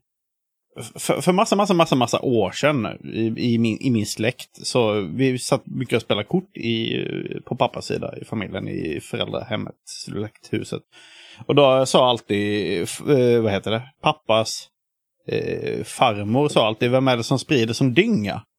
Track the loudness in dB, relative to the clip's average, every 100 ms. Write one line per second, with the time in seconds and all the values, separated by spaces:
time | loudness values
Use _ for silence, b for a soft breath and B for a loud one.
0 | _ _ _ _ _ _ _ -16 -14 -10
1 | -2 0 2 2 4 2 4 4 4 4
2 | 2 0 2 2 0 0 0 0 -2 -6
3 | -8 -4 -2 0 0 2 2 0 0 0
4 | 0 -2 -4 -6 -16 -14 -4 0 2 0
5 | -2 -2 0 0 -2 -4 -4 -8 -2 -2
6 | -2 -4 -2 -2 -4 -8 -4 -2 -2 -4
7 | -4 -6 -8 -10 -8 -2 -2 -2 -6 -6
8 | -6 -10 -8 -8 -6 -8 -8 -6 -6 -8
9 | -8 -6 -4 -6 -6 -8 -8 -14 -20 -18
10 | -12 -8 -8 _ -8 -6 -6 -10 _ B
11 | B B B B 0 4 6 6 4 4
12 | 4 2 0 -2 0 0 -2 -2 -4 -6
13 | 2 4 6 4 4 0 -2 -4 -6 _
14 | -2 -2 0 0 0 -6 -14 _ _ _
15 | _ _ -6 -4 -4 -6 -6 -6 -6 2
16 | 2 2 0 0 2 2 2 2 2 2
17 | 4 2 0 -2 0 0 2 2 2 4
18 | 4 2 0 -6 -10